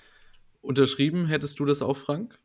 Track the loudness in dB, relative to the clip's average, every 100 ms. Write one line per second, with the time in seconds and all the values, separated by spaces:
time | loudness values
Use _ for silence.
0 | _ _ -20 -20 _ _ -2 2 2 4
1 | 0 0 0 -2 -2 -2 0 0 0 -4
2 | -4 -6 -6 -16